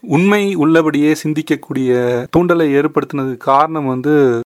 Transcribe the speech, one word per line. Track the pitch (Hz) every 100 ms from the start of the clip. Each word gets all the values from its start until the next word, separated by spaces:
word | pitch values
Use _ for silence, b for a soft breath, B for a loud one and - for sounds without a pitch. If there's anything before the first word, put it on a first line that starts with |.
உண்மை | - 170 190 208 202 185
உள்ளபடியே | 147 160 156 143 151 151
சிந்திக்கக்கூடிய | 151 151 156 147 - 135 131 123 123 123 127 160
தூண்டலை | 175 170 156 139
ஏற்படுத்தினதுக்கு | 151 151 143 143 135 123
காரணம் | - 139 156 160 139
வந்து | 127 131 151 135 117 117